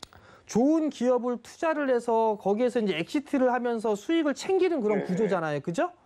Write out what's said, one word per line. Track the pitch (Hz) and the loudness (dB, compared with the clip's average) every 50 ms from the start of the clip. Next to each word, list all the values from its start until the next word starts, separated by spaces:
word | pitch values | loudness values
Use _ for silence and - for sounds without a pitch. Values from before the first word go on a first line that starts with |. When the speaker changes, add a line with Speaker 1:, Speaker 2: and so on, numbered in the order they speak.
| - - - - - - - - _ | -20 -20 -20 -20 -20 -20 -20 -20 _
Speaker 1:
좋은 | - - 208 254 294 320 330 311 285 | -2 0 2 4 4 4 2 0 -2
기업을 | - - 233 254 254 240 226 247 240 226 | -4 -2 0 2 2 2 0 -4 -6 -6
투자를 | - - - - 339 320 320 302 285 262 | -10 -16 -10 -4 -2 -2 0 0 0 0
해서 | 254 233 240 240 226 226 226 220 214 202 | 0 0 0 0 2 2 2 2 0 0
거기에서 | - 190 208 214 254 240 - 247 | 0 -2 0 2 0 0 0 0
이제 | 214 196 165 156 | 0 0 -2 -2
엑시트를 | 165 - - 302 269 - - 269 254 247 | -4 -2 -4 -4 -4 -2 0 2 2 2
하면서 | 240 254 240 240 233 226 202 226 208 | 2 2 0 -2 -2 -2 0 -2 -2
수익을 | 202 - - 330 330 302 294 262 | -2 -2 0 0 2 2 0 -2
챙기는 | - - - 381 370 359 359 339 285 | -2 -2 0 0 2 2 2 0 0
그런 | 208 214 214 196 | 0 0 0 0
Speaker 2:
네, | - | 0
Speaker 1:
구조잖아요. | - 180 175 226 185 196 175 160 156 147 143 | -2 0 0 0 0 0 0 0 -2 -4 -4
그죠? | - 175 170 - 349 349 - _ _ | -4 -4 -2 -2 -2 -4 -6 _ _